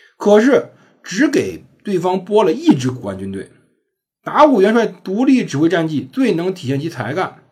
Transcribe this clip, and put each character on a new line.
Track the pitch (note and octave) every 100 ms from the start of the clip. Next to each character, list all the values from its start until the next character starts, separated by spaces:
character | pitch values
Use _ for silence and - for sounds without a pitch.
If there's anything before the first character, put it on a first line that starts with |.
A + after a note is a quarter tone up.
| _ -
可 | G3+ G#3
是 | B3 A3+ - _ _ _
只 | - F#3 D4
给 | G3 F#2+ D#2+ - _
对 | - F#3
方 | F3+ F#3
拨 | F3+ G#3
了 | -
一 | - E4 D#3
支 | B2+
骨 | A#2+ G2+
干 | F#2+
军 | G2
队。 | G2 - _ _ _ _ _ _ _
达 | - G3
武 | D4+ A#3+
元 | G3
帅 | A#3 G3+
独 | - - G3+
立 | C4+ C4
指 | E3+ C#3
挥 | D#3+
战 | F3+ D#3+
绩， | D3+ -
最 | - B3
能 | E3 F3+
体 | F#3 B2
现 | C#3
其 | D#3+
才 | - G#2+
干。 | D3+ - - _